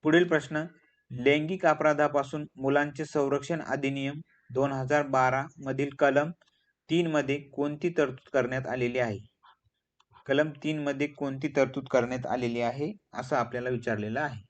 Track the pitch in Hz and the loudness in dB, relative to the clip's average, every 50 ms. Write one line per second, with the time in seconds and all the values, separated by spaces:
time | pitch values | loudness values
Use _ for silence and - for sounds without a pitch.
0 | _ 151 156 170 180 175 165 151 143 - 156 151 160 165 - _ _ _ _ _ | _ 6 6 6 6 4 2 0 0 -2 -6 -6 -6 -6 -12 _ _ _ _ _
1 | _ _ 123 123 123 139 143 151 151 156 190 185 - 165 151 151 151 151 151 143 | _ _ -10 2 4 4 4 4 2 -2 -4 2 2 2 2 4 4 2 4 4
2 | 151 143 139 143 139 135 - 156 147 - _ - 131 135 139 143 143 147 139 135 | 2 2 2 0 -2 -2 -6 -8 -10 -10 _ -4 -2 2 2 2 2 0 -4 -8
3 | 156 147 - 151 139 139 139 143 139 - 170 160 - - 135 139 139 135 139 139 | -10 -4 0 0 0 2 0 -2 -2 -4 -6 -6 -4 -4 -4 -2 -2 -2 -2 -2
4 | 135 139 143 151 170 _ _ _ _ _ 123 131 139 139 139 131 131 127 147 147 | -4 -4 -6 -8 -12 _ _ _ _ _ -2 0 0 0 0 -4 -2 2 2 2
5 | 147 139 135 131 127 127 127 135 139 - - - 143 135 131 131 143 143 135 - | 2 2 4 4 4 4 4 2 -2 -4 -10 -10 -6 -6 -2 -2 -2 -2 0 2
6 | 147 139 135 143 147 165 175 _ _ _ _ _ _ _ _ _ _ _ 160 170 | 4 4 6 4 2 2 -4 _ _ _ _ _ _ _ _ _ _ _ 2 2
7 | 175 165 156 151 139 131 139 147 139 - - - 143 147 147 151 - 175 170 160 | 2 2 2 0 2 0 -2 -4 -4 -10 -4 -4 -2 -2 -2 -2 -4 -2 2 2
8 | 147 131 127 131 _ - - 135 123 123 127 131 131 - 117 131 123 120 123 131 | 0 0 0 -10 _ -2 0 0 0 2 -2 -4 -4 -4 -2 -2 -2 0 0 0
9 | 123 113 104 98 - - _ _ _ - - _ _ _ _ _ _ _ _ _ | 0 0 -2 -6 -10 -16 _ _ _ -20 -20 _ _ _ _ _ _ _ _ _
10 | _ _ _ - _ - 139 143 151 156 147 151 - 151 156 151 147 143 139 135 | _ _ _ -20 _ 0 2 2 2 0 -2 -6 -4 -4 -2 -2 -2 -2 0 -2
11 | 143 147 143 - 139 139 135 135 135 151 135 143 135 127 131 139 131 - - 127 | -2 -4 -4 -6 -6 -6 -4 -4 -6 -4 0 0 0 0 0 -8 -8 0 2 2
12 | 120 123 127 127 123 - 113 127 123 120 117 120 117 117 123 139 147 170 208 101 | 2 2 -2 -6 -4 -4 -2 -2 -2 -2 -2 0 -2 -2 -2 -2 -6 -6 -6 -10
13 | _ _ - - 127 131 151 131 120 117 123 123 123 127 127 123 117 - 113 104 | _ _ -10 -10 -6 -2 0 0 0 -2 -4 -6 -4 -2 -4 -4 -2 -2 -2 -2
14 | 104 107 113 131 151 147 127 107 - _ | -2 -4 -2 -4 -4 -4 -6 -10 -14 _